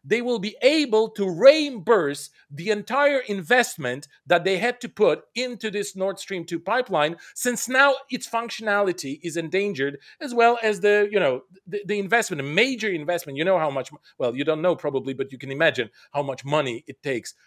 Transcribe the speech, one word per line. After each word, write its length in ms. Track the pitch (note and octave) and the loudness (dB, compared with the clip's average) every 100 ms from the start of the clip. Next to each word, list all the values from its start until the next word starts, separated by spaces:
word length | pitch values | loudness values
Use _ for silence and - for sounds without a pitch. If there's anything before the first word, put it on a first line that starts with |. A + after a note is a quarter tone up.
they 180 | C3+ A#3 | -2 -2
will 160 | B3 A#3 | 0 -2
be 180 | G3+ - | -4 2
able 460 | B3+ D#4 C#4 A3 A3 | 2 4 2 2 2
to 200 | G#3+ F#3+ | -2 -4
reimburse 1000 | E3 C4 D#4 D4 A#3 E3 G#3+ C#3+ C#3+ - _ _ | 8 8 8 2 -4 2 2 2 -4 -12 _ _
the 200 | D3 F3+ | -8 -2
entire 500 | G#3 G#3 C4 C#4+ C4+ | -2 -2 2 2 2
investment 840 | A3+ G3 D#3+ B3 - - B2 C3+ - _ - | -2 -6 2 2 2 -4 -4 -4 -10 _ 2
that 180 | F3 | 2
they 140 | F3+ F#3 | 4 0
had 220 | A#3 B3 | 0 -4
to 80 | A#3 | -12
put 360 | - G3 - - | 2 2 2 -4
into 360 | A#3 B3+ A3+ A3 | -6 -6 -6 -6
this 260 | G3+ G3+ F#3+ | -4 -6 -4
Nord 220 | F#3+ F#3+ | -4 -4
Stream 260 | - F#3 | -8 -10
two 160 | E3 E3 | -6 -8
pipeline, 560 | F#3+ A#3+ B3 E3+ D3+ E3+ - | -2 -2 0 0 0 -2 -14
since 340 | - B3 A#3 - | -6 -4 -4 -2
now 260 | C4 C#4+ C4 - | 4 4 2 -4
its 180 | B3+ - | -10 -4
functionality 880 | A3+ A#3 - A3 G3+ G3 F3+ C#3 D3+ | -4 -4 -6 0 2 2 -2 -8 -8
is 140 | E3+ D#3+ | -6 -6
endangered, 640 | D#3+ F#3+ G3+ C#3 C#3+ C#3+ - _ | -2 -2 -2 -2 -4 -6 -18 _
as 140 | C#4+ | -4
well 240 | A#3+ A#3 A#3+ | 4 4 4
as 180 | A3 G3 | 0 2
the, 280 | G#3 G#3 G3+ | 2 4 2
you 80 | G3+ | 2
know, 240 | D3 B2+ - _ - | 2 0 -8 _ -10
the, 160 | G3+ G3 | -8 -4
the 120 | G#3 | -4
investment, 420 | F#3+ A3+ - D#3 | 0 0 0 -4
a 40 | |
major 460 | C#3 E3+ C4 A#3+ G#3+ | -2 0 0 0 -4
investment. 480 | E3+ D3+ E3+ D3+ C#3 | -4 -2 -4 -4 -2
You 60 | |
know 140 | F3 F3+ | 0 2
how 120 | D#3 | 0
much, 200 | C3+ B2+ D3+ _ - | -4 -8 -14 _ -4
well, 180 | B2 B2+ | -4 -2
you 80 | |
don't 180 | C#3+ D#3 | -2 0
know 140 | F3+ D#3+ | 0 0
probably, 380 | D3+ C3+ C3+ | -2 -4 -4
but 180 | C3 C3+ | -6 -8
you 60 | B2+ | -8
can 120 | C3+ | -10
imagine 400 | C#3 D#3+ B2+ A2 - _ | 0 0 0 -6 -10 _
how 100 | C#3+ | -6
much 220 | C#3 B2+ | -4 -8
money 400 | C3+ D3+ C3+ A2+ - | -2 0 0 -6 -12
it 160 | A#2+ | -10
takes 320 | C#3 A#2+ - - | -6 -6 -6 -18